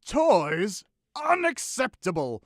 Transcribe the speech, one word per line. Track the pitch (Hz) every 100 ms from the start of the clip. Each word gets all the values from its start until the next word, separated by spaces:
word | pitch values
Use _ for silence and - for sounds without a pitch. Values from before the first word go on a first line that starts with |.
| -
Toys? | 269 320 220 147 156 196 185 - _ _ -
Unacceptable! | 302 359 339 269 - - 262 _ - 170 135 113